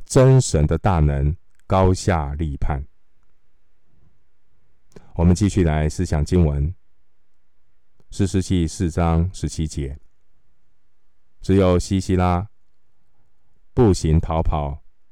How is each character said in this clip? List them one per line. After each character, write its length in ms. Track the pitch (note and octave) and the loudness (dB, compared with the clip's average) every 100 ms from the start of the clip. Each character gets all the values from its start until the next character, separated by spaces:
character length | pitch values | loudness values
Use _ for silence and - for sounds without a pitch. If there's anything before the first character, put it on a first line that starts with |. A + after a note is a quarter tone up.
| - | 0
真 340 | C3+ C3 C3 | 4 6 4
神 260 | - D#2 D2+ | 2 0 0
的 120 | D#2+ | 0
大 220 | G#2+ E2+ | 0 2
能 360 | D2 C#2+ D2 E2 - - - | 0 0 -2 -4 -12 -20 -2
高 260 | F#2+ F#2+ | 2 2
下 420 | F#2 - D#2+ C#2+ | 2 -2 -2 -4
立 220 | D2+ D#2+ C2+ | -6 -8 -4
判。 260 | - C#2 C#2 - - - - - - - - - - - - - - - - - - - - - - | -4 -4 -8 -18 -20 -20 -20 -20 -20 -20 -20 -20 -20 -20 -20 -20 -20 -20 -20 -20 -20 -20 -20 -20 -10
我 80 | - | 0
们 120 | E2+ | 2
继 140 | F2 G2+ | 4 2
续 160 | F#2+ | 2
来 240 | E2 D2+ D#2 | 0 0 -2
思 160 | - | -4
想 200 | F2 D2+ | -4 -2
经 200 | D2 F2+ | 0 2
文， 300 | D#2 C#2+ D2 - - - - - - - - - - - - - - | 2 0 -4 -6 -18 -20 -20 -20 -20 -20 -20 -20 -20 -20 -20 -20 -12
士 160 | - G2 | -4 -2
师 140 | F#2+ | -2
记 260 | - F#2 D#2+ | -2 -2 -2
四 240 | - F2 | -4 -4
章 380 | E2 E2+ E2 F2+ | -2 0 0 -2
十 160 | - D#2 | -4 -8
七 180 | - D#2 | -6 -8
节， 320 | - C2+ C#2+ - - - - - - - - - - - - - - | -6 -10 -12 -18 -20 -20 -20 -20 -20 -20 -20 -20 -20 -20 -20 -20 -8
只 140 | - F#2+ | 0 2
有 220 | F#2 F2+ | 4 2
西 220 | - G2 | 0 -2
西 160 | - F2+ | 0 0
拉 320 | F2+ F2 G2+ - - - - - - - - - - - - | 0 -2 -4 -14 -20 -20 -20 -20 -20 -20 -20 -20 -20 -20 -6
步 200 | - A2+ | 2 2
行 260 | F2 E2 D#2+ | 2 2 2
逃 220 | - D#2+ | 0 -2
跑， 400 | D#2+ D#2 C#2+ D2 - - - | -2 -2 -4 -10 -16 -20 -20